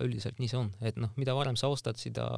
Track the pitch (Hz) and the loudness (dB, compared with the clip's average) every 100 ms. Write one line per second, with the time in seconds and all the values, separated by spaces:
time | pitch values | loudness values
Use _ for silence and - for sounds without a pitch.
0 | 123 113 101 - 123 127 110 98 113 110 | 0 0 -2 -2 0 0 0 0 -2 0
1 | 113 131 135 131 139 120 135 139 - 117 | -2 0 0 2 2 2 2 2 0 -4
2 | 120 117 117 | -4 -2 -2